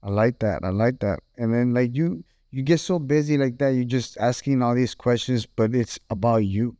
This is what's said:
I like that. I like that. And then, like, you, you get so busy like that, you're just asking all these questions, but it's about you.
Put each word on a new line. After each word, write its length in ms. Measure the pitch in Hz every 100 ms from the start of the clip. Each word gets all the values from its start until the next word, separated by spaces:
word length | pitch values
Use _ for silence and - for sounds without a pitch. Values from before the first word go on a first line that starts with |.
I 60 | 101
like 300 | 101 113 123
that. 240 | 110 82
I 60 | 95
like 300 | 95 117 127
that. 200 | 104 87 _ -
And 160 | 117
then, 200 | 117 123
like, 220 | 120 123 123
you, 280 | 165 180 170 _ _
you 100 | 131
get 180 | 135 165
so 200 | - 180
busy 380 | 139 151 147 147
like 200 | 135 120
that, 120 | 139
you're 140 | 131
just 340 | 123 127 117 -
asking 440 | 113 123 - 135
all 140 | 123 120
these 200 | 123 -
questions, 500 | - 120 - 127 107
but 280 | - 110
it's 260 | 123 113 - _
about 360 | 107 113 113 101
you. 320 | 98 120